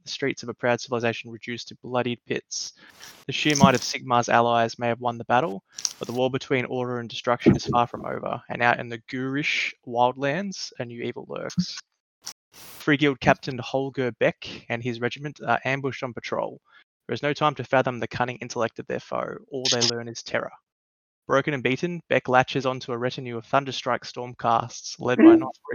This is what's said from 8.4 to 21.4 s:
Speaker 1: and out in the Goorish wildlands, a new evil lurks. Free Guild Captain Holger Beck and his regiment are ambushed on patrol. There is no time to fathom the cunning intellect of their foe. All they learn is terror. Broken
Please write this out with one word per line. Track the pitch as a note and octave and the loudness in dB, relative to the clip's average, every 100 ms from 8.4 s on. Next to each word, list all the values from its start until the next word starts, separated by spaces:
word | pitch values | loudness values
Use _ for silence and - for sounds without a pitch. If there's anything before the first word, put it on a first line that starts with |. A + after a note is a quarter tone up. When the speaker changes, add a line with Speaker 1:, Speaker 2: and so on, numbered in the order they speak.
| - | -6
Speaker 1:
and | A#2+ | 0
out | A#2+ - | 2 2
in | B2 | -2
the | A#2 - | -10 -10
Goorish | C3 C3 C3+ D3 - - - - | -6 -4 -2 -2 -2 -4 -6 -6
wildlands, | A#2+ B2 C3 C#3 D3+ G3+ F3+ - - | 2 2 2 -2 -2 -4 -8 -12 -8
a | A#2+ | -8
new | A#2+ | -6
evil | A#2+ - - | -8 -8 -10
lurks. | - - - F3+ - - _ _ _ - - _ | -8 -4 -2 -4 -6 -14 _ _ _ -18 -18 _
Free | - - - - C#3+ | -20 -20 -6 0 2
Guild | C#3+ C3+ | 4 4
Captain | - C3+ - B2+ | 4 2 0 -8
Holger | B2 C3+ C3+ C3 B2+ A2+ | -4 -2 -2 -2 -4 2
Beck | C#3 - - - - | 0 0 -8 -14 -6
and | A#2 | -4
his | A#2+ A#2 | -4 -4
regiment | A#2+ - D3 - - | -4 -4 -10 -8 -2
are | A#2 B2+ | 0 0
ambushed | C3+ C3+ A#2+ | -2 -4 -6
on | C3 | -8
patrol. | A#2 - - A2 C3+ _ - _ _ - | -8 -6 -4 -4 -8 _ -20 _ _ -8
There | |
is | A#2+ | -4
no | C#3+ | -2
time | D3 D3+ C#3+ | 2 0 0
to | |
fathom | B2+ C3 B2+ B2 | 2 2 2 0
the | A2+ | -6
cunning | - B2 B2 | -2 -4 -4
intellect | B2 B2 A2+ - | -8 -2 -2 -2
of | - | -6
their | B2 | -8
foe. | - B2 - - - | -4 -4 -4 -8 -10
All | C#3 B2+ | -6 0
they | B2 | 2
learn | A#2 A#2 A#2 | 0 -2 -8
is | A#2 | -12
terror. | - A#2+ - - _ _ _ _ _ _ - | -4 -4 -4 -10 _ _ _ _ _ _ 0
Broken | C3+ | 2